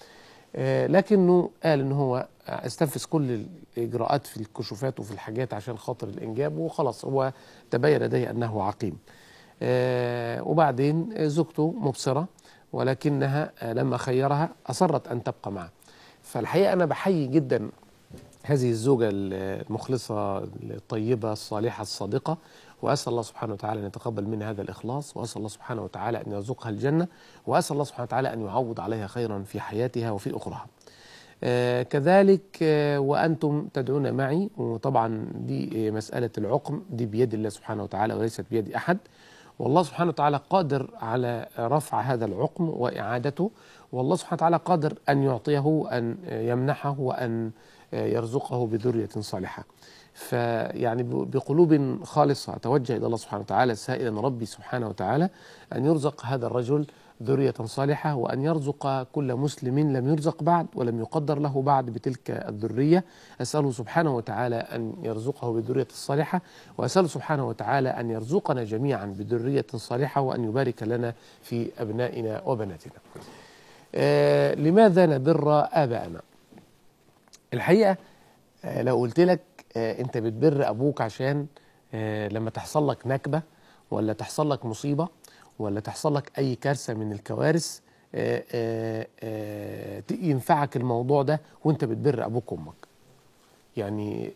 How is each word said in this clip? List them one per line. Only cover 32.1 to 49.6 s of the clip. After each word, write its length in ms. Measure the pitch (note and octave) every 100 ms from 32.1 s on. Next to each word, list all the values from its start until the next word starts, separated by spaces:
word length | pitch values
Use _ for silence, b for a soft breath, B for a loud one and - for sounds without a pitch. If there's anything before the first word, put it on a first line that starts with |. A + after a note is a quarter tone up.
| F#3+ G3 G3 - -
آه، 380 | D#3+ D3+ D3 C#3+
وأنتم 680 | C#3 D3 E3 D#3 D3+ D3 -
تدعون 400 | C#3 B2+ C#3+ B2+
معي، 360 | A#2+ C3+ D#3+ G3+ -
وطبعًا 720 | A#2+ A2+ C#3 A#2+ A2+ A2 A2 -
دي، 520 | A#2+ C3+ C3 A2+ A2
آه، 40 |
مسألة 380 | G#2+ A2 C3 A#2 -
العقم 440 | G#2 C#3 - D3 -
دي 160 | A#2+ A#2
بيد 280 | A2 B2
الله 160 | G#2+ G#2+
سبحانه 340 | - - G#2+
وتعالى 300 | G2 F#2+ A2
وليست 320 | G#2 A2+ - F#2+
بيد 220 | A2+ F#2
أحد، 240 | A#2+ - F#3+ - B B B B B
والله 240 | B2 D#3
سبحانه 260 | E3 - F3
وتعالى 300 | D3+ D3 C#3+ -
قادر 400 | F#3+ D#3 C#3 - -
على 520 | A2 B2 A#2+ A#2 - -
رفع 420 | A#2 D3 - A2
هذا 240 | A#2+ B2 A2
العقم 440 | F#2 D3+ - E3
وإعادته، 800 | - B2 - G#2 B2 C#3 C#3 G3 - B B B
والله 240 | B2 C3 F3
سبحانه 220 | - E3
وتعالى 200 | E3 E3
قادر 360 | - F3+ D3 - -
أن 140 | C#3
يعطيه، 760 | C3+ A#2+ - C#3+ D3 D#3 - B2
أن 200 | A#2 A#2 F3+
يمنحه، 680 | A2+ A#2 B2 C3+ C#3+ C#3+ C#3
وأن 520 | B2+ B2 B2 A2+ A2+ - b b b
يرزقه 720 | A2+ A2 A2+ A#2 C3+ - B2 A#2+
بذرية 440 | A2 B2 A#2 G#2 G#2+
صالحة. 440 | G#2 G2+ F#2 -